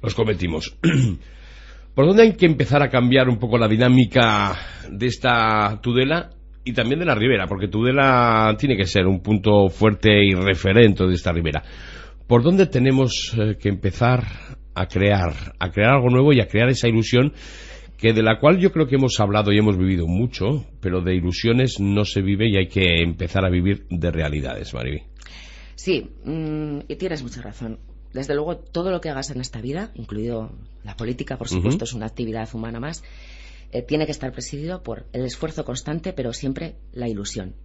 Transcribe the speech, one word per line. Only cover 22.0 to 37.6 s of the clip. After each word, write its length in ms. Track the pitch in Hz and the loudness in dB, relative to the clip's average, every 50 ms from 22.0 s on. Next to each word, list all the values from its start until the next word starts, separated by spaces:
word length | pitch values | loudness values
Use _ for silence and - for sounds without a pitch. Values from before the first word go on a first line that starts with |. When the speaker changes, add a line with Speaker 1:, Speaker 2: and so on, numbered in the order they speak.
| 104 | 0
Speaker 1:
se 160 | - - 101 | 0 -2 -2
vive 280 | 95 98 101 98 110 117 | 0 0 0 0 0 0
y 80 | 98 | 2
hay 100 | 95 92 | 0 0
que 340 | 87 - 98 95 87 85 82 85 | 0 0 0 2 2 2 2 0
empezar 420 | 85 82 - 92 82 - 98 95 | 0 -2 -4 -8 -4 -2 0 0
a 40 | 92 | 2
vivir 360 | 90 90 87 95 98 - - - | 0 0 0 0 -2 -2 -6 -8
de 220 | 90 85 80 87 | -6 -4 -4 -2
realidades, 640 | 80 80 80 73 73 73 67 64 62 50 - - - | -2 -2 -4 -2 -4 -4 -6 -6 -10 -10 -12 -12 -10
Mariby? 300 | 58 60 65 73 - - - - - - - - - - - - - - - - | -8 -8 -8 -8 -10 -12 -16 -20 -20 -20 -20 -20 -20 -20 -20 -20 -20 -20 -20 -20
Speaker 2:
Sí, 340 | - - 190 180 127 - - - - - | -10 -4 -4 -4 -4 -4 -10 -18 -14 -12
mm, 540 | 120 156 160 160 156 151 151 151 151 147 143 - | -10 -8 -6 -6 -6 -6 -6 -6 -6 -8 -10 -10
y 80 | - 147 | -12 -10
tienes 260 | 147 180 185 160 143 127 | -8 -8 -8 -8 -8 -10
mucha 180 | 120 117 120 | -12 -14 -14
razón. 380 | 113 107 104 - 123 113 110 - - - - - - - - | -16 -16 -14 -12 -12 -12 -12 -14 -18 -20 -20 -20 -20 -14 -12
Desde 220 | 127 135 139 147 | -12 -8 -6 -4
luego, 220 | 143 151 165 175 | -4 -4 -6 -8
todo 340 | 170 - - - 165 175 190 | -10 -12 -10 -8 -6 -4 -4
lo 100 | 185 165 | -4 -4
que 80 | - 160 | -6 -8
hagas 220 | 143 135 135 - | -8 -8 -10 -10
en 100 | 139 127 | -10 -10
esta 180 | 127 - - 117 | -12 -12 -12 -12
vida, 300 | 107 127 143 175 214 226 - | -10 -8 -8 -10 -10 -12 -14
incluido 560 | - 113 - 104 107 110 120 120 110 110 110 - - - - - - - | -16 -14 -12 -10 -8 -6 -6 -6 -8 -10 -12 -14 -18 -20 -20 -20 -20 -18
la 120 | 104 98 | -18 -12
política, 420 | - 113 113 123 - 147 - 135 | -10 -8 -8 -8 -8 -8 -10 -10
por 100 | 123 - | -10 -8
Speaker 1:
Ujú. 80 | - 90 | -6 -4
Speaker 2:
supuesto, 280 | 92 87 117 139 202 - | -2 0 0 -2 -2 -4
es 80 | - 127 | -8 -10
una 120 | 113 110 | -10 -10
actividad 420 | 113 - - 123 110 110 113 113 113 123 | -10 -8 -8 -8 -8 -8 -8 -10 -10 -10
humana 260 | 113 110 117 113 117 | -10 -10 -10 -10 -10
más, 240 | 123 151 165 - - - - - - - - - - - - - - - | -10 -10 -12 -14 -16 -20 -20 -20 -20 -20 -20 -20 -20 -20 -20 -20 -20 -10
eh, 100 | - 120 | -10 -10
tiene 240 | 123 - 147 151 156 | -6 -4 -2 -2 -2
que 60 | 147 | -4
estar 200 | 147 - - 131 | -6 -8 -10 -10
presidido 520 | 123 - 123 - - 143 151 165 185 175 - | -10 -10 -12 -12 -12 -10 -10 -10 -10 -10 -10
por 220 | - 113 - - - - | -12 -12 -12 -14 -12 -8
el 120 | 123 127 | -8 -8
esfuerzo 400 | 123 123 - - 160 160 160 147 | -8 -8 -8 -10 -8 -8 -8 -10
constante, 480 | - 127 127 - 143 151 165 165 190 185 | -8 -10 -10 -8 -8 -10 -8 -8 -10 -8
pero 180 | - 127 117 120 | -8 -8 -8 -8
siempre 420 | - - 135 135 131 - - - - - - - | -8 -8 -8 -8 -8 -10 -14 -14 -18 -20 -18 -14
la 140 | 123 123 | -10 -8
ilusión 480 | 117 110 101 101 - - 113 95 95 101 - | -8 -8 -8 -10 -10 -10 -10 -12 -12 -14 -18